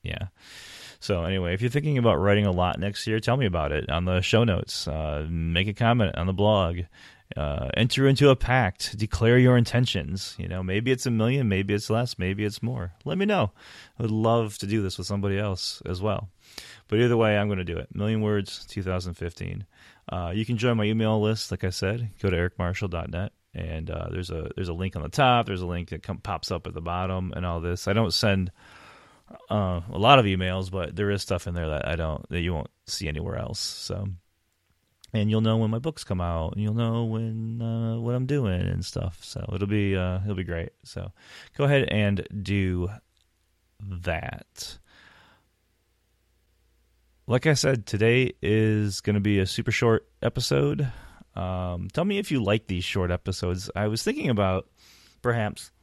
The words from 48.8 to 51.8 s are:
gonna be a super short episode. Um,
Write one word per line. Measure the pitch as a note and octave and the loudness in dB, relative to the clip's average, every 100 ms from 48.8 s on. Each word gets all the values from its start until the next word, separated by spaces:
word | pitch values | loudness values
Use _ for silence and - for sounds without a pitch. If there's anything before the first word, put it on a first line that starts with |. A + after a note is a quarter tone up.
| G#2 F#2+ | 0 -2
gonna | - G#2 | 0 2
be | G2+ G2+ | 4 4
a | |
super | F#2 - A#2 | 2 -2 -2
short | A2+ A#2+ A2+ _ _ | 2 4 2 _ _
episode. | A#2+ - - C#3 C#3+ D3 C3+ - - - - | -4 -2 0 2 2 0 -4 -6 -18 -20 -16
Um, | - F2+ F#2 F2+ F2 | -8 -6 -4 -4 -6